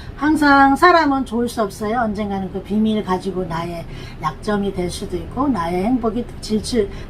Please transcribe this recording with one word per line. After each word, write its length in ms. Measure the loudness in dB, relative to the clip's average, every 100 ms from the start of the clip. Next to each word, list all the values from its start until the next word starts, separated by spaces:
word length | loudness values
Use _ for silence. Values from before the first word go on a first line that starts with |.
| -14 -2
항상 600 | 2 4 6 8 6 6
사람은 480 | 6 6 4 0
좋을 240 | 0 -2 -2
수 140 | -2
없어요. 380 | -4 -4 -4 0
언젠가는 500 | -2 -2 -2 -4 -4
그 100 | -6
비밀 420 | -2 0 2 2
가지고 400 | 0 -2 -2 -4
나의 400 | -4 -4 -6 -8 -10 -12 -12 -8
약점이 500 | -6 -4 -2 0 0
될 180 | -2 -4
수도 260 | -4 -6 -6
있고, 320 | -4 -2 0
나의 360 | 0 0 0
행복이 400 | 0 0 0 -2 -6 -10
질투, 480 | -4 -2 0 0 0 -4